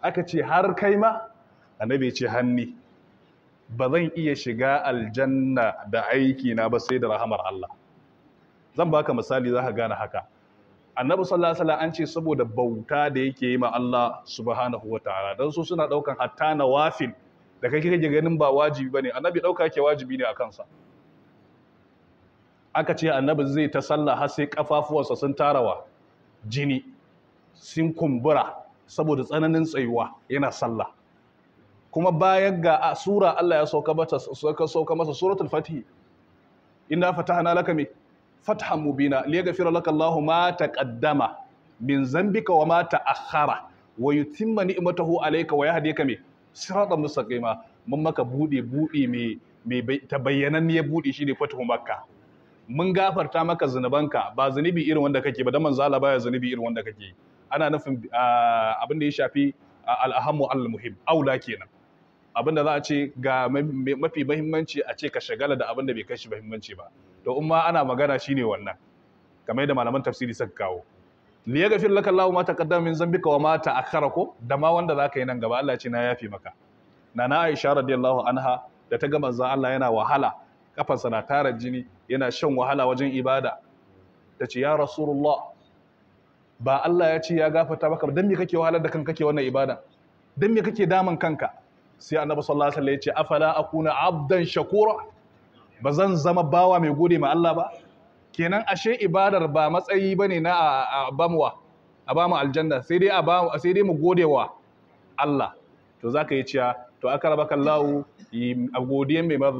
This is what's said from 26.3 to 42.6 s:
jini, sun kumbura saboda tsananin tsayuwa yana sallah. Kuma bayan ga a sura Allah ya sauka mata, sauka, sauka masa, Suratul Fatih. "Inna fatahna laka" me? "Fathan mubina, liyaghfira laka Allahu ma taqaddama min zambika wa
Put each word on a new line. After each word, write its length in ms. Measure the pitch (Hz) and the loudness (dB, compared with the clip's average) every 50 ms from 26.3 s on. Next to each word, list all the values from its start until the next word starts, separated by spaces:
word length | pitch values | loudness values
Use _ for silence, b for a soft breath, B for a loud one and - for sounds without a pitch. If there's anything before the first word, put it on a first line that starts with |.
| _ _ 110 107 | _ _ -12 -8
jini, 360 | 117 143 143 143 131 135 - - - - _ _ _ _ _ _ _ _ _ _ _ | -4 -2 0 0 0 -2 -4 -8 -18 -20 _ _ _ _ _ _ _ _ _ _ _
sun 380 | _ - - - 160 165 165 | _ -20 -8 -4 -2 -2 -2
kumbura 600 | 160 - 165 143 127 117 123 156 147 127 - - - - - - - _ _ | 0 -2 -2 -2 0 0 2 2 2 2 0 -2 -8 -14 -18 -20 -20 _ _
saboda 380 | - - - 156 156 147 131 123 | -8 -4 -2 0 0 0 -2 -2
tsananin 400 | - 143 160 160 160 160 160 160 | -2 -2 0 0 2 2 0 0
tsayuwa 460 | 160 147 139 127 117 117 117 113 - - - _ - | 0 -2 -4 -2 -2 -2 -2 -4 -4 -8 -14 _ -6
yana 240 | 131 143 143 123 | -4 -2 -2 -2
sallah. 340 | - - 135 117 113 107 95 - - _ _ _ _ _ _ _ _ _ _ _ _ _ _ _ _ _ _ _ | -2 -4 -4 -4 -4 -4 -6 -8 -12 _ _ _ _ _ _ _ _ _ _ _ _ _ _ _ _ _ _ _
Kuma 220 | - 165 175 180 | -2 0 2 2
bayan 480 | 170 156 185 190 190 190 196 196 185 170 | 2 4 4 4 4 4 4 2 2 2
ga 140 | 165 165 156 | 2 4 4
a 180 | 151 170 160 - | 4 2 0 -2
sura 380 | - - 190 202 202 196 170 170 | -2 -2 0 2 4 4 4 4
Allah 200 | 170 175 170 160 151 | 2 2 2 4 2
ya 80 | 151 | 2
sauka 280 | 151 165 147 147 156 156 | 2 0 0 0 0 0
mata, 240 | 165 160 - 160 131 | 0 0 0 -2 -4
sauka, 480 | - - 135 - 151 151 156 170 160 156 | -4 -8 -8 -4 -2 -2 0 0 -2 0
sauka 260 | - 160 151 160 160 | 0 0 0 0 0
masa, 160 | 165 165 151 135 | 0 -2 -2 -2
Suratul 360 | - 180 190 190 190 165 135 | -2 0 0 0 0 -2 -2
Fatih. 320 | 156 156 156 - 165 123 - - _ _ _ _ _ _ _ _ _ _ _ _ _ _ _ _ _ _ _ - | -2 -4 -4 -4 -8 -10 -12 -14 _ _ _ _ _ _ _ _ _ _ _ _ _ _ _ _ _ _ _ -4
"Inna 240 | 156 175 180 180 | 0 2 2 2
fatahna 420 | 165 170 165 170 175 175 165 170 170 | 0 0 -2 0 0 2 2 2 2
laka" 200 | 175 175 196 165 | 2 2 0 0
me? 120 | 151 143 - - _ _ _ _ _ _ _ _ _ _ | -2 -2 -6 -8 _ _ _ _ _ _ _ _ _ _
"Fathan 320 | 208 214 208 - - 180 156 | -4 -4 -4 -4 -4 -4 -2
mubina, 460 | 151 143 135 135 143 143 139 131 - | -2 -2 0 0 0 2 2 0 0
liyaghfira 460 | 143 156 185 180 180 170 180 175 165 | 0 -2 0 0 -2 -2 0 0 2
laka 180 | 170 170 165 165 | 0 0 0 0
Allahu 300 | 151 151 160 165 165 156 | 0 2 2 2 0 0
ma 300 | 147 156 165 170 180 180 | 0 2 2 2 2 0
taqaddama 840 | 175 175 156 147 - 135 135 123 113 117 151 151 147 139 117 - - - - - _ _ _ _ _ - | 0 0 -2 -2 -2 -4 -4 -4 -4 -2 0 0 2 2 0 -2 -4 -8 -18 -20 _ _ _ _ _ -6
min 240 | 117 139 139 135 135 | -2 0 0 0 0
zambika 500 | 127 139 170 202 208 185 220 - 190 175 | 0 0 0 0 0 0 0 2 2 4
wa 100 | 156 | 4